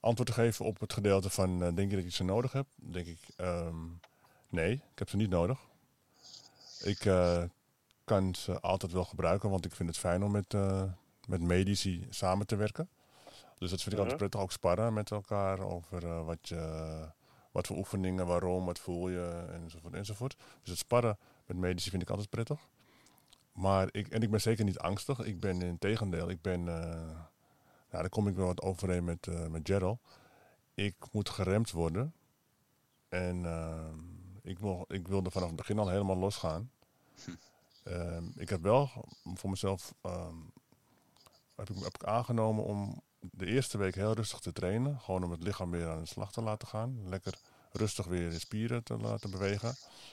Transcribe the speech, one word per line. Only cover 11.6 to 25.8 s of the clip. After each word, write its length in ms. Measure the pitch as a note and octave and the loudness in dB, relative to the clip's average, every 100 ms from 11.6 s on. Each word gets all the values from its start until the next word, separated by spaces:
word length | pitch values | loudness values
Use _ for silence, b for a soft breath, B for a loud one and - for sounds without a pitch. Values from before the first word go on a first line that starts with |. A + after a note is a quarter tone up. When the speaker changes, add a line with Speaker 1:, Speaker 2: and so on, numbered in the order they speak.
| F#2+ G2+ G2 F2 - | 6 4 0 -2 -6
Speaker 1:
samen 360 | - F#2+ F#2+ G#2 | -2 2 2 2
te 100 | G#2 | 0
werken. 320 | G#2+ - E3 _ B B B B B B | 0 -2 -6 _ B B B B B B
Dus 120 | F#2 | -4
dat 100 | F#2 | -4
vind 100 | - | -2
ik 60 | G2 | 0
altijd 60 | F#2+ | 2
Speaker 2:
Mhm. 100 | C3 | 2
Speaker 1:
prettig, 240 | G2+ - | 0 0
ook 120 | F#2 | -2
sparren 400 | - F2+ F2+ A#2 | 2 2 4 2
met 180 | G#2+ G#2 | 0 -2
elkaar 500 | G#2 G2+ G#2 G2 F#2+ | -4 -2 0 2 0
over, 440 | F#2+ F2 E2+ F2+ E2+ | -2 -6 -6 -6 -4
eh, 180 | E2 D#2+ | -4 -4
wat 220 | E2 - | -6 -6
je, 600 | E2+ D#2+ D#2+ D#2+ D#2 D#2 - b b b | -6 -6 -6 -6 -8 -10 -16 b b b
wat 140 | - F#2 | -4 -2
voor 100 | F2+ | -4
oefeningen, 500 | G2 G#2 F#2 F#2 F2+ | -4 -2 0 0 2
waarom, 380 | F2 F2+ F#2 | 2 2 0
wat 140 | F2+ F2 | 0 -4
voel 300 | - F2 F2+ | -4 -4 -2
je, 380 | F2+ F2 E2+ F2 | -2 -4 -6 -8
enzovoort, 420 | E2+ E2 E2 E2+ | -10 -12 -14 -12
enzovoort. 420 | F2 G2+ G#2 B2+ - B B | -8 -8 -6 -6 -8 B B
Dus 100 | - | -10
het 80 | F2+ | -8
sparren 400 | - A#2+ A#2+ G#2 B B _ | 2 4 4 0 B B _
met 100 | F2+ | -2
medici 340 | F2+ F2+ F#2 | 0 0 -2
vind 120 | F#2 | -4
ik 80 | F2 | -2
altijd 200 | G2+ G#2 | -4 -4
prettig. 380 | - A2+ D3 - _ B B B B B - _ | -4 -4 -6 -8 _ B B B B B -20 _
Maar 360 | - F#2+ G2 F#2+ | 0 4 6 4
ik, 160 | - G2+ | 0 -2
en 140 | A2 | 0
ik 80 | A2 | 2
ben 100 | G#2 | 4
zeker 240 | A2 A2+ | 4 4
niet 140 | G#2+ F2 | 4 2
angstig. 400 | F2 F#2+ - B2 | 0 0 -2 -4
Ik 220 | A2 F#2 | -2 -2
ben 220 | G2 F2+ | 0 0
in 160 | F2+ | 0
tegendeel, 520 | F2 | 0